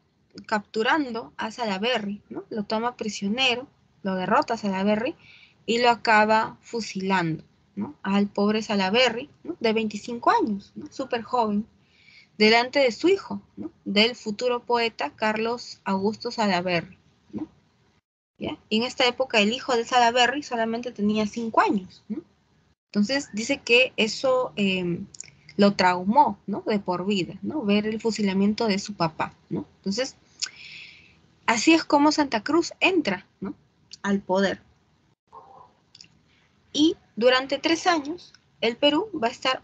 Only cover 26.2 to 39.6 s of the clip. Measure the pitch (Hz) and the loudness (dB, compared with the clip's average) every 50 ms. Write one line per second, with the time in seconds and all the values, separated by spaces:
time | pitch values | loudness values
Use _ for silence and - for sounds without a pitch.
26.2 | 285 226 208 - _ 190 208 339 381 - 214 202 - 190 180 170 180 202 208 190 | 4 4 2 -4 _ -8 -6 -4 -2 -2 -2 -2 -2 -2 -4 -2 -2 0 0 0
27.2 | 165 - - - 196 202 294 311 233 202 202 208 208 220 220 214 - 226 214 - | -2 -4 -6 -8 -8 -6 -4 -2 0 2 2 2 0 -2 -4 -4 -2 -2 -2 0
28.2 | 208 196 185 196 202 208 214 - - 220 190 196 - - 202 - 165 156 - - | 0 0 2 2 2 2 2 2 0 0 0 -2 -4 -6 -4 -2 -2 -2 -2 -4
29.2 | - - - _ _ - 160 - - - _ _ - 196 202 233 269 - - _ | -8 -8 -10 _ _ -8 -8 -8 -8 -10 _ _ -6 -4 -4 -4 -4 -6 -8 _
30.2 | _ _ _ _ - - - - - - - - - - - - - - _ _ | _ _ _ _ -12 -12 -12 -16 -20 -20 -18 -18 -20 -20 -20 -20 -20 -20 _ _
31.2 | _ _ _ _ _ 233 226 220 - 311 330 320 - - 302 285 294 302 294 320 | _ _ _ _ _ -2 0 2 4 4 4 4 4 2 2 4 4 4 4 2
32.2 | 294 285 - 214 - - 294 339 330 - - - 311 349 381 330 - 202 185 190 | 0 0 -2 -4 -2 0 0 0 0 -2 -2 -2 0 0 2 0 0 0 -2 -4
33.2 | - _ _ _ 190 190 - - _ _ _ _ _ _ - - - 202 202 196 | -8 _ _ _ -10 -10 -10 -12 _ _ _ _ _ _ -16 -8 -4 -2 -2 -2
34.2 | - - 185 190 196 180 - - _ _ _ _ _ _ _ _ _ _ _ _ | -2 -2 0 2 2 0 -2 -6 _ _ _ _ _ _ _ _ _ _ _ _
35.2 | _ _ - - - - - - - - _ _ _ _ - - - _ _ _ | _ _ -20 -20 -20 -20 -20 -20 -20 -20 _ _ _ _ -20 -20 -20 _ _ _
36.2 | _ _ _ _ _ _ _ _ _ _ - 285 302 330 403 - _ _ _ 214 | _ _ _ _ _ _ _ _ _ _ 0 2 2 2 2 0 _ _ _ 0
37.2 | 233 254 254 262 269 269 285 277 - 320 330 330 - 381 339 311 269 294 349 349 | 2 4 4 2 2 -2 -4 -2 0 0 0 2 2 2 2 2 0 -4 -8 -10
38.2 | - - - _ _ _ _ _ - 233 240 - 285 294 294 311 440 440 359 277 | -14 -20 -20 _ _ _ _ _ -4 -4 0 2 2 2 2 0 -2 -4 -4 -4
39.2 | 226 233 247 - - 262 - - | -4 -4 -4 -4 -4 -4 -4 -2